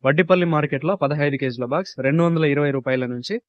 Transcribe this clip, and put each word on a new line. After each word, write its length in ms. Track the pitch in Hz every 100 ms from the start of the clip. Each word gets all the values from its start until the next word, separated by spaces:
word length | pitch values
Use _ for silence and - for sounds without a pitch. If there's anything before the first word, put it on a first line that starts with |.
| 131
వడ్డిపల్లి 400 | 151 170 185 175
మార్కెట్లో 500 | 156 151 139 151 196
పదహైదు 400 | 139 147 143 139
కేజీల 300 | 135 120 120
బాక్స్ 340 | 147 190 -
రెండు 240 | 135 160
వందల 220 | 170 165 156
ఇరవై 260 | 143 147
రూపాయల 340 | 135 127 131 127
నుంచి 360 | 123 123 220